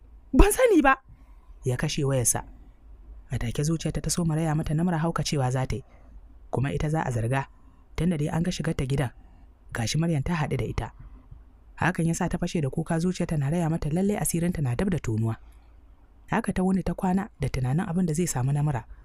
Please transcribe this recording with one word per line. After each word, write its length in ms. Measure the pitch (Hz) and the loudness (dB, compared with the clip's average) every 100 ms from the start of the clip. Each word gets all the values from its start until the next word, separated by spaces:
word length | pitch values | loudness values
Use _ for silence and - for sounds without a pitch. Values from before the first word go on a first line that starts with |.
| - - - | -20 -20 4
"Ban 160 | 262 415 | 8 8
sani 300 | 415 508 359 | 8 6 8
ba." 160 | 269 269 - - - - - - | 6 4 0 -20 -20 -20 -20 -6
Ya 140 | 127 123 | -4 -2
kashe 240 | 151 - | -2 0
wayarsa. 380 | 135 135 117 - - - - - - - - - - | 0 2 2 0 -4 -14 -20 -20 -20 -20 -20 -20 -10
A 80 | 117 | -4
take 240 | 117 113 | -2 0
zuciyarta 380 | 147 165 156 147 | 0 0 -2 -4
ta 80 | 156 | -2
so 160 | - 165 | 0 0
maraya 300 | 151 165 151 | 2 2 0
mata 160 | - | 0
Namra 240 | 151 180 165 | 0 2 2
haukacewa 480 | 170 165 147 147 127 | 0 0 -2 0 0
za 80 | 131 127 | 0 -2
ta 60 | 110 | -4
yi. 60 | - - - - - - - | -8 -20 -20 -20 -20 -20 -6
Kuma 240 | - 139 | -2 -2
ita 160 | 147 156 | -2 0
za 160 | 160 - | 0 0
a 60 | |
zarga, 320 | 117 113 135 135 - - - - - | -2 0 -2 -4 -12 -20 -20 -12 -2
tunda 220 | 165 165 | 0 0
dai 100 | 151 | 0
an 80 | 160 | 0
ga 60 | 175 | 0
shigar 220 | - 165 - | 0 -2 -2
ta 80 | 131 | 0
gidan. 240 | 139 131 - - - - - - | 0 -2 -6 -18 -20 -20 -20 -10
Gashi 240 | - 110 147 | -4 -2 0
Maryam 220 | 170 156 139 | 0 0 0
ta 80 | 170 | -2
haɗu 220 | 147 135 | -2 -2
da 80 | 117 | -2
ita. 220 | - 113 - - - - - - - - - | -4 -6 -10 -20 -20 -20 -20 -20 -20 -20 -2
Hakan 260 | 156 185 165 | -2 0 0
ya 60 | |
sa 140 | 165 175 | 0 -2
ta 80 | 175 | -2
fashe 240 | 175 180 | -2 -2
da 80 | 135 | -2
kuka 300 | 151 160 165 | -2 -2 0
zuciyarta 380 | 180 180 175 156 | 0 -2 -2 0
na 120 | 135 | 0
raya 200 | 170 160 | 0 0
mata 200 | 160 147 | 0 -2
lallai 280 | 165 196 208 | 0 0 0
asirinta 440 | - 170 175 175 | -2 0 0 0
na 140 | 139 120 | 0 0
dab 140 | 196 | 0
da 100 | 160 | -2
tonuwa. 360 | - 110 113 117 - - - - - - - - - | -2 -2 -2 -4 -10 -20 -20 -20 -20 -20 -20 -20 -4
Haka 180 | 190 233 | -2 0
ta 100 | 190 | 0
wuni 200 | 185 190 | 2 2
ta 100 | 165 | -2
kwana 360 | 175 185 185 190 - | -2 0 0 -2 -4
da 80 | 135 | -4
tunanin 360 | 135 123 147 190 | -2 0 0 0
abin 180 | 170 180 | 0 0
da 80 | |
zai 140 | 151 175 | 0 -2
samu 240 | 131 127 | 0 0
Namra. 320 | 143 151 117 - - | 0 0 -2 -6 -16